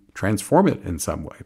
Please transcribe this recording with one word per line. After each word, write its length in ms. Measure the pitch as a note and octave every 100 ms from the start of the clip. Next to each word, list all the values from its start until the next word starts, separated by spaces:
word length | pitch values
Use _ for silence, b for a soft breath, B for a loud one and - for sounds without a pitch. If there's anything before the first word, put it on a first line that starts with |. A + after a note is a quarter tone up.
| _
transform 540 | - F#2+ G#2+ - D#3 F#3+
it 140 | -
in 160 | - E2
some 240 | - D#2
way. 120 | D2+ -